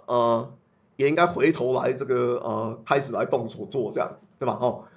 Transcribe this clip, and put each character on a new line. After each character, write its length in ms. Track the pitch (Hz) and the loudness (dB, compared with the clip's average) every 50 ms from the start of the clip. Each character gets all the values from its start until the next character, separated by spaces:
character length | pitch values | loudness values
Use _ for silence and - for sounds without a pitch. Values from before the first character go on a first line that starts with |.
| - | -6
呃， 460 | - 123 120 120 117 117 113 113 131 - - _ _ _ _ _ _ _ | 0 2 2 4 4 4 2 0 -4 -12 -20 _ _ _ _ _ _ _
也 120 | - 135 143 | 0 0 2
应 60 | 151 | 4
该 120 | 165 175 | 4 4
回 260 | 175 175 - 131 160 160 | 2 2 4 4 4 4
头 200 | - 123 127 131 | 2 0 0 0
来 180 | 120 123 123 127 | 0 0 0 -2
这 120 | 123 135 | -2 -2
个， 340 | 127 127 123 123 120 123 - | 0 0 2 2 0 0 -2
呃， 440 | - 101 110 107 113 110 117 120 - | -2 -4 -4 -4 -4 -4 -6 -8 -4
开 140 | - 143 139 | 0 0 0
始 140 | 131 117 113 | 0 -2 -2
来 120 | 98 120 | -2 -2
动 240 | - 147 127 117 107 | 0 0 -2 -2 -4
手 160 | - - 104 | -8 -10 -12
做 260 | - - 135 113 101 - | -6 -4 -4 -4 -2 -2
这 80 | 139 | -2
样 160 | - - - - | -4 -4 -6 -12
子， 60 | - _ _ - | -20 _ _ -6
对 60 | 139 | -4
吧？ 120 | 120 104 - | -4 -2 0
哦， 240 | 123 123 - - - - - | 0 -2 -2 -4 -8 -18 -20